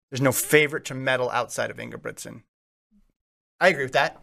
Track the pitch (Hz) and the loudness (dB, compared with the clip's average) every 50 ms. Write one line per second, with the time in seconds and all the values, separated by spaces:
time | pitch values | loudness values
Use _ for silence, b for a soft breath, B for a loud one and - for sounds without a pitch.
0 | _ _ - 123 139 135 120 - - - - 151 151 143 151 156 - - 139 131 | _ _ -4 0 2 2 2 0 2 4 6 6 6 4 0 -6 -8 -10 -10 -6
1 | 131 135 131 127 127 120 107 120 120 117 - - 113 110 110 113 113 120 117 - | -2 -2 0 0 -2 -2 -2 -2 -4 -4 -4 -6 -6 -6 -6 -10 -12 -12 -14 -12
2 | - 113 - - - - - 117 - _ _ _ _ _ _ _ _ _ _ _ | -12 -12 -12 -12 -14 -16 -16 -18 -20 _ _ _ _ _ _ _ _ _ _ _
3 | _ _ _ _ _ _ _ _ _ _ _ _ 165 185 185 139 135 127 - 143 | _ _ _ _ _ _ _ _ _ _ _ _ 4 4 4 4 -2 -2 0 0
4 | 143 160 - - | 0 0 -2 -8